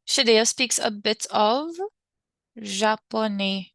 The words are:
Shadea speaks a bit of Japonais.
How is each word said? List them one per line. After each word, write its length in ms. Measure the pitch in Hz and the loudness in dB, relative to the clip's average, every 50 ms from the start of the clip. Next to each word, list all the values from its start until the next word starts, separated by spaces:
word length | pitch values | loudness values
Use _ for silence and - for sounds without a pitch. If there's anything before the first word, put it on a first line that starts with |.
| _ | _
Shadea 400 | - - - 269 226 226 220 226 | -4 0 0 4 6 6 6 6
speaks 320 | 220 - - 269 233 - - | 4 0 -2 -2 -2 -2 -2
a 100 | - 240 | -2 -4
bit 340 | 214 208 208 214 208 - - - | -4 -4 -4 -4 -4 -4 -4 -4
of 440 | - - 214 208 226 262 302 339 339 339 381 427 _ _ _ _ _ _ _ _ _ _ _ _ - 233 | 0 2 2 2 2 0 -2 -6 -8 -8 -10 -10 _ _ _ _ _ _ _ _ _ _ _ _ -20 -16
Japonais. 1120 | 220 208 196 190 214 214 220 214 _ - - 220 220 220 202 196 196 196 190 196 185 - | -12 -8 -6 -2 0 0 0 0 _ -6 -4 -2 -2 -2 -2 -2 -2 -2 -2 -4 -6 -12